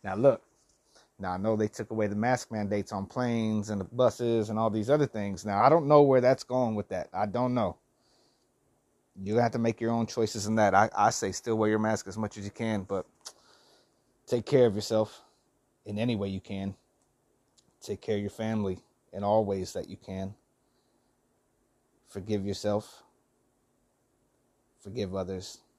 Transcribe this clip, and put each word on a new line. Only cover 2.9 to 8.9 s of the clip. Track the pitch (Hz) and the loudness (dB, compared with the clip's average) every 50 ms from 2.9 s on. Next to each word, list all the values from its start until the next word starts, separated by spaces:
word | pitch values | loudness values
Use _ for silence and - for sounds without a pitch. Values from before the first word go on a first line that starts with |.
on | 110 98 101 | -6 -8 -8
planes | - - 127 123 120 117 117 113 110 110 107 101 107 | -6 -4 -4 -2 0 0 0 0 0 -2 -2 -4 -4
and | 107 101 | -6 -6
the | 92 | -6
buses | - 117 123 127 117 - - 123 117 117 113 104 107 | -6 0 2 2 2 2 2 -2 0 2 0 0 0
and | 107 110 | -2 0
all | 113 113 | 0 0
these | 101 110 104 117 | 0 -2 2 2
other | 143 151 147 | 2 2 2
things. | - - 107 101 101 98 90 - | 0 -2 -6 -6 -6 -6 -8 -6
Now, | 107 98 101 | -4 0 4
I | 113 139 | 6 6
don't | 156 170 143 143 | 6 6 4 6
know | 151 147 | 8 8
where | 147 139 131 127 | 8 8 6 6
that's | 123 123 135 - - | 6 4 4 2 0
going | - 123 127 127 117 110 | -2 0 0 0 0 0
with | 104 98 _ | -4 -4 _
that. | 95 90 - - | -6 -6 -6 -6
I | - 90 104 | -4 -4 -4
don't | 104 92 120 127 127 | -2 -2 -2 -2 0
know. | 123 123 110 90 80 _ _ _ _ _ _ _ _ _ _ _ _ _ _ _ _ _ _ _ _ _ _ _ | 0 0 0 -2 -4 _ _ _ _ _ _ _ _ _ _ _ _ _ _ _ _ _ _ _ _ _ _ _